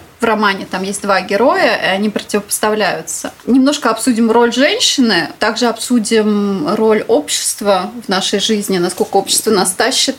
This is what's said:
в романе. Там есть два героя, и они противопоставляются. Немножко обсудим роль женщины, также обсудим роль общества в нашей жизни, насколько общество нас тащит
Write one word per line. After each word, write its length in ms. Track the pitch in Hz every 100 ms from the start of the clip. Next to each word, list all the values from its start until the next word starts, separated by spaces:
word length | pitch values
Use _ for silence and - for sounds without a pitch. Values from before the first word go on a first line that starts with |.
| - -
в 40 | 233
романе. 400 | 214 208 190 -
Там 120 | 185
есть 220 | 190 202
два 180 | 202 190
героя, 540 | 190 202 247 370 294 208
и 100 | - 196
они 140 | 214
противопоставляются. 1200 | 208 - 208 202 - 214 214 190 160 165 - - - -
Немножко 460 | 254 262 302 247
обсудим 400 | - - 226 233
роль 200 | 226 240
женщины, 800 | 226 294 427 - - 233 180 147 -
также 300 | 214 226 240
обсудим 1000 | 226 - 247 202 226 214 208 202 190 151
роль 300 | 220 220 214 -
общества 840 | 240 294 - - - 202 190 190 233
в 60 | 220
нашей 300 | 190 190 208
жизни, 400 | 196 214 202 190
насколько 380 | 175 185 214 196
общество 340 | 190 - -
нас 200 | 208 196
тащит 420 | - 226 269 -